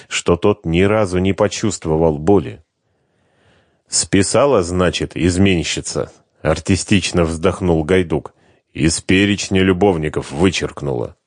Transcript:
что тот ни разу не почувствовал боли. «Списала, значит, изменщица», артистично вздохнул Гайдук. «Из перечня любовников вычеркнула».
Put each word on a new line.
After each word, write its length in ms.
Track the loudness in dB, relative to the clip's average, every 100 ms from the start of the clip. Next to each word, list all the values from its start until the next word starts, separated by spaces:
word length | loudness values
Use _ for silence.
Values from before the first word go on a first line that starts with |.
| -10
что 280 | -4 0 2
тот 300 | 2 0 0
ни 160 | 2
разу 380 | 2 2 0 0
не 140 | 0
почувствовал 840 | 0 -2 0 -4 -4 -2 2 2 2
боли. 440 | 2 2 0 -10 _ _ _ _ _ _ _ _ _ _ _ _ _
«Списала, 760 | -6 0 0 2 2 4 2
значит, 520 | 0 0 0 0 -6 -2
изменщица», 960 | 0 2 2 2 -2 -6 -6 -6 -8 -12 _ _
артистично 840 | -2 -2 0 -2 0 -2 0 0
вздохнул 600 | -2 0 -2 0 0 0
Гайдук. 500 | 2 0 0 -4 -6 _ _ _ _
«Из 280 | -4 -2 -2
перечня 600 | 0 2 2 0 -2 0
любовников 680 | 2 2 2 2 -2 -6 -6
вычеркнула». 840 | 0 0 0 -6 -6 -6 -6 -8 -12